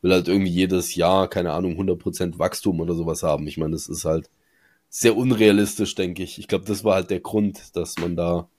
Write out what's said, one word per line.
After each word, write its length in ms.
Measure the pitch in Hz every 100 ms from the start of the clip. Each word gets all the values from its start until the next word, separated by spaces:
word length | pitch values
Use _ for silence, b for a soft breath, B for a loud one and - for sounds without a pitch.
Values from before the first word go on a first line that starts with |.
will 120 | 90
halt 140 | 92 85
irgendwie 240 | 98 95
jedes 440 | 87 90 92 85 -
Jahr, 340 | 85 95 92
keine 220 | 98 87
Ahnung, 240 | 78 92 82
hundert 220 | 95 87
Prozent 400 | - 85 90 82
Wachstum 400 | 92 - - 85
oder 160 | 82 85
sowas 260 | 82 78
haben. 260 | 85 73 76
Ich 100 | 80
meine, 160 | 78
das 140 | 78 -
ist 180 | 80 -
halt 260 | 80 - _ _ _ _ _ _
sehr 260 | - 123 110
unrealistisch, 760 | 127 113 107 101 104 - 101 -
denke 280 | 92 90
ich. 160 | 90 -
Ich 80 | -
glaub, 180 | 95 95
das 180 | 101
war 120 | 110 95
halt 140 | 90
der 80 | 90
Grund, 560 | - 110 104 95 - -
dass 220 | 82 -
man 180 | 85 87
da 320 | 85 87 85